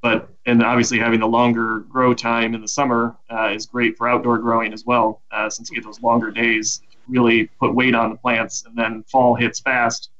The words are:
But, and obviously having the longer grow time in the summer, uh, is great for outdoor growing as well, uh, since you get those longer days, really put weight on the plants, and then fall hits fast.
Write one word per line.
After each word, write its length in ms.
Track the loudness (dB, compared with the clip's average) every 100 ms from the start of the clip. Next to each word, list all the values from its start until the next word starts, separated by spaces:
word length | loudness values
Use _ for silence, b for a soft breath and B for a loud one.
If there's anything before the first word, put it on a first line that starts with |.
But, 280 | 0 -2 -4 -10 2
and 160 | 4
obviously 360 | 4 2 2 2
having 200 | 2 2
the 80 | 2
longer 520 | 4 2 2 0 -4
grow 340 | -6 0 2
time 400 | 2 0 0 0
in 80 | -4
the 60 | -6
summer, 480 | -2 0 0 -2 -4 -12
uh, 220 | -4 -2
is 120 | -2 -6
great 320 | -2 -2 0
for 100 | -2
outdoor 300 | 0 0 0
growing 360 | 0 0 -2
as 120 | -8 -2
well, 360 | 0 0 -2 -10
uh, 180 | -6 -6
since 200 | -6 -10
you 60 | -12
get 100 | -12
those 160 | -6
longer 300 | 0 0 0
days, 500 | -2 0 0 -2 -8 -12 -20 -4
really 380 | 0 4 4 0 -2
put 140 | -2
weight 220 | 2 2 2
on 160 | 0
the 40 | -2
plants, 480 | -2 -2 -2 -8 -12
and 120 | -4
then 260 | -4 -4
fall 320 | -2 2 4 2
hits 240 | 0 -2
fast. 520 | -2 0 0 -2 -12 -20